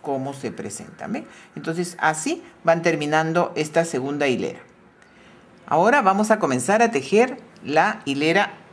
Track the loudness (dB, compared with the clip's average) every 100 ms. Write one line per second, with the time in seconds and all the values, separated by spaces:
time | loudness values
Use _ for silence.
0 | -6 -6 -6 -8 -10 -8 -10 -12 -16 -14
1 | -10 -10 -12 -20 -20 -12 -6 -4 -6 -2
2 | 0 0 -4 -6 -10 -4 0 2 2 0
3 | 0 0 2 0 0 -2 -2 0 0 -2
4 | -4 -2 0 0 -4 -8 -18 _ -20 _
5 | -20 -20 -20 -20 -20 -16 -2 2 4 4
6 | 4 2 2 2 2 0 2 4 4 0
7 | 2 2 2 -2 -16 -14 -2 2 2 0
8 | -6 -2 2 2 0 -4 -20